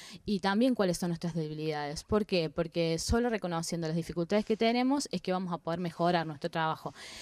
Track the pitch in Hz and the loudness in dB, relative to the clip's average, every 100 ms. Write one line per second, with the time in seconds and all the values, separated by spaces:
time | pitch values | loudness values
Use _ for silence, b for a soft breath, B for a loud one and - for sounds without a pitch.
0 | B B - 202 196 202 262 247 190 170 | B B -2 0 2 4 4 4 2 2
1 | 180 165 170 165 151 156 156 151 147 160 | 0 -2 -2 -2 -4 -4 -4 -2 -4 -6
2 | - 214 214 185 160 165 165 170 165 165 | 0 0 2 2 0 -2 -2 0 0 0
3 | - 233 240 220 180 165 170 170 160 170 | 2 2 2 0 -2 -2 -2 -2 -2 -2
4 | 165 170 170 208 214 220 226 240 254 285 | -2 -2 2 2 2 2 2 4 2 2
5 | - 185 - 185 185 175 - 170 175 - | -2 -4 -2 -2 -2 -4 -4 -2 -4 0
6 | 170 175 160 151 175 165 160 151 151 B | 2 2 0 -4 -4 0 0 -2 -6 B
7 | B B | B B